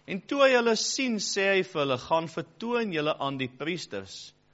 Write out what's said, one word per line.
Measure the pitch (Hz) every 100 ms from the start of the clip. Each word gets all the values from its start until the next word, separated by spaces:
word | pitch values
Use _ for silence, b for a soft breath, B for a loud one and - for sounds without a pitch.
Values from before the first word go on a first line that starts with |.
| -
En | 185
toe | - 285
hy | 269 247
hulle | 233 220
sien, | - - 262 220
sê | - - 196 196
hy |
vir | 185 160
hulle, | 139 123
"Gaan | - 165 165
vertoon | - - - 226 240 220
julle | 160 151 -
aan | 139 139
die | 131
priesters." | - 147 175 - 101 95 - - - b